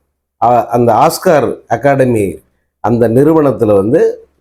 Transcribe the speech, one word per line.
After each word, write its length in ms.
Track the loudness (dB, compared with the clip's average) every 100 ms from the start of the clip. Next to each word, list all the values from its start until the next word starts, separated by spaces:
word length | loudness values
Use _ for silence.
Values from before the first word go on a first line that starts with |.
| _ _ _ -4 0
அ-, 200 | 0 0
அந்த 280 | 0 0
ஆஸ்கார் 640 | 2 0 0 0 0 -2 -6 -8
அகாடமி 720 | -4 -2 0 0 0 -4 -8 _ _ _ _
அந்த 300 | -4 0 0
நிறுவனத்துல 680 | 2 2 2 0 0 0 0
வந்து 520 | 2 0 0 -4 -16 _